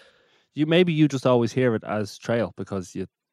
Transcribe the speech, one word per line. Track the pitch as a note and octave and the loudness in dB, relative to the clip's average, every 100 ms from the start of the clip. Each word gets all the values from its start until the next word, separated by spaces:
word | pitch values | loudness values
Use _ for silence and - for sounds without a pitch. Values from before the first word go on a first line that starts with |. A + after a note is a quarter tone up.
| _ _ _ _ _ | _ _ _ _ _
You, | C3+ D3+ | -4 2
maybe | E3 F3 | 4 4
you | D#3 D3+ | 4 2
just | C3 B2+ | 2 2
always | B2 A#2 | 2 2
hear | - B2+ A2 | 0 0 0
it | |
as | - G#2+ G2 - | -4 -6 -6 -10
trail | - A#2 F#2 - | -4 -2 -2 -6
because | F#2+ G2 F2+ - | -10 -8 -8 -10
you | F#2 _ _ | -12 _ _